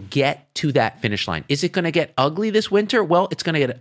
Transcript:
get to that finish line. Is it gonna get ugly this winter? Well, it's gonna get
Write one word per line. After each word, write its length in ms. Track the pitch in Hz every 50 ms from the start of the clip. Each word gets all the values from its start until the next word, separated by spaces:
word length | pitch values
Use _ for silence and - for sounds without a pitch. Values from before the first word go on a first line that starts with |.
| 98 95
get 460 | - 139 135 143 143 - _ _ _
to 180 | - - 151
that 300 | 123 131 113 107 - -
finish 260 | - 110 104 98 - -
line. 160 | 85 78 67 -
Is 140 | 139 143 -
it 80 | 175
gonna 180 | - 196 170 165
get 240 | 156 170 147 - _
ugly 320 | - 131 147 156 180 214 220
this 220 | 202 214 214 -
winter? 340 | 190 202 214 202 - 233 202
Well, 240 | 156 170 175 196 -
it's 120 | - -
gonna 160 | - 170 160 151
get 180 | 139 123 123 -